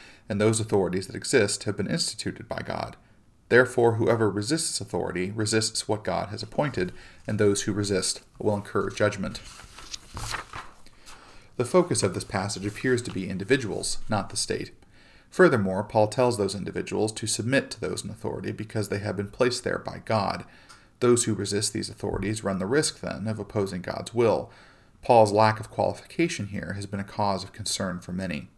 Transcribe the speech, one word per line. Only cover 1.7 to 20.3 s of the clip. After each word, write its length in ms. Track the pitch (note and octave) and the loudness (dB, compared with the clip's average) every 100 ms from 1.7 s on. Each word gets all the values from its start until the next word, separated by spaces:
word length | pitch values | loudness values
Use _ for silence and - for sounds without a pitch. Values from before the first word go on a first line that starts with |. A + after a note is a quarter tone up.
| G2+ | -4
been 140 | G2 | -2
instituted 580 | - - - G2+ - - | 0 -2 -4 -8 -8 -8
by 140 | - | -8
God. 320 | - - - - - _ _ _ - | -6 -4 -6 -10 -20 _ _ _ 4
Therefore, 460 | A#2+ B2+ - A#2 | 6 8 6 4
whoever 360 | A2 G#2 A2+ A2 | 4 4 4 2
resists 500 | F#2+ G#2 D#3+ - - | 0 -2 -2 -2 -4
authority 520 | G2+ F2+ F2 F2 F#2 | -4 -4 -4 -2 -4
resists 560 | G#2+ G#2+ A2 A2 - - | -2 0 2 0 -4 -4
what 160 | G#2+ | -4
God 240 | F#2+ E2+ F2 | -2 -4 -4
has 160 | G#2 | -8
appointed, 480 | - - D3 G#2+ F2+ - - - - | -8 -2 -2 0 -4 -4 -18 -16 -6
and 140 | G#2+ | 2
those 220 | G#2 G2+ | 4 4
who 100 | - | 0
resist 480 | G2+ G2+ G2 - - - - | -2 0 0 0 -6 -10 -4
will 160 | G#2 | -2
incur 360 | G#2 G2+ G2+ - | -2 -2 -2 -2
judgment." 500 | - G#2 G2+ - - - - - - - - - - - - - - - - - - - - - - - - | 0 0 0 -6 -8 -14 -18 -20 -18 -16 -16 -12 -10 -8 -8 -10 -14 -14 -18 -20 -20 -20 -20 -20 -20 -14 -4
The 80 | |
focus 380 | A#2+ F3+ F3 B2 | 2 4 4 2
of 100 | G#2 | 0
this 120 | F2+ | -2
passage 420 | - G2+ G2 F#2+ G2+ | -4 -4 -2 -4 -6
appears 340 | - C3 B2 | -2 2 2
to 100 | A#2 | 0
be 200 | F#2+ F#2 | -6 -6
individuals, 680 | F#2+ G2 C3+ A2 E2 - - - | -4 0 0 0 -4 -4 -4 -2
not 180 | G#2+ F#2 | -2 -2
the 80 | - | -6
state. 360 | - G#2 G2 - - - - - _ | -4 -4 -6 -14 -20 -20 -20 -20 _
Furthermore, 540 | - F3+ B2+ F#2+ F#2 | 6 6 6 0 -2
Paul 240 | A2 A2+ G#2+ | 0 2 2
tells 280 | A2+ B2 G#2+ | 4 2 2
those 180 | G2 | 0
individuals 580 | G2+ F2 F2 F2+ G2 G#2+ | -2 -6 -6 -4 -2 -2
to 140 | A2 A2 | -2 -4
submit 440 | - A2+ C3+ C3 | -2 2 0 0
to 100 | - | -6
those 240 | - - | -6 -4
in 60 | - | -8
authority 420 | - - - G2+ | -8 -8 -6 -6
because 360 | G#2 G#2+ A2+ G2+ | -8 -6 -4 -2
they 100 | G2+ | -2
have 180 | G2+ F#2+ | -4 -4
been 140 | G2+ | -4
placed 340 | - B2+ B2 | 2 0 2
there 140 | - F2 | -2 -4
by 240 | - F2 | -4 -10
God. 400 | - A2 F#2+ | -2 0 0